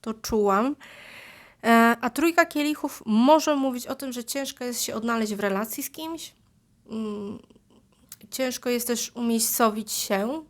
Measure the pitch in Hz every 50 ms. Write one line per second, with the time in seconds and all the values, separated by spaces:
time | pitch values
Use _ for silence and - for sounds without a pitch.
0 | - 233 220 220 - - - 220 208 202 190 196 226 269 294 _ - - - -
1 | - - - - - - - - - - _ _ - 220 233 226 226 233 233 226
2 | - 247 233 - 285 339 330 349 330 339 - 294 294 294 302 - - 285 - -
3 | - - 214 220 240 269 311 320 294 311 302 277 262 269 247 247 240 - 269 269
4 | 277 269 247 240 233 - - 277 277 269 - - 247 247 240 233 - - 233 226
5 | 208 233 233 226 226 208 214 196 208 202 190 190 214 226 - - 277 - - -
6 | 311 320 330 311 330 - _ _ _ _ _ _ _ _ _ _ _ - 220 220
7 | 220 214 208 208 202 202 208 - - _ _ _ _ _ _ _ _ _ _ _
8 | _ _ - _ - - - - 262 254 247 - - 254 247 240 233 240 240 226
9 | - - _ - 240 233 233 226 226 - - - 240 220 208 214 214 - - -
10 | - - 208 196 202 226 277 320 311 -